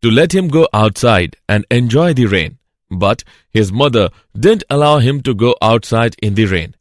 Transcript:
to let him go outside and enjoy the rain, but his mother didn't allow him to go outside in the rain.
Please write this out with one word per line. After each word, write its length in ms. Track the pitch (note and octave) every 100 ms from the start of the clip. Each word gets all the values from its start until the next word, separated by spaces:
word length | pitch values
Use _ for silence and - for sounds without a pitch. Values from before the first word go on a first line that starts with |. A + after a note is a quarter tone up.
to 100 | A#2
let 240 | A2+ E3 F#3+
him 140 | F3+
go 180 | D3 -
outside 640 | G#2+ G#2+ G2+ A#2+ G#2 F2 - _
and 180 | G#2 G2
enjoy 420 | A#2+ A#2+ B2 F3
the 120 | C#3 A#2
rain, 320 | F#2+ D#2 - _ _ _
but 320 | F#2 G2 A2+ - _ _
his 220 | A2 G#2
mother 380 | G2+ C#3+ A#2 F#2 - _ -
didn't 280 | C#3 A3 -
allow 280 | C#3+ D3 D3+
him 240 | B2 C#3
to 120 | C3+
go 220 | A2 A#2 A#2+
outside 560 | A2 A2+ - A2+ A#2 -
in 120 | G#2
the 140 | G2+ G#2+
rain. 280 | F#2 E2 -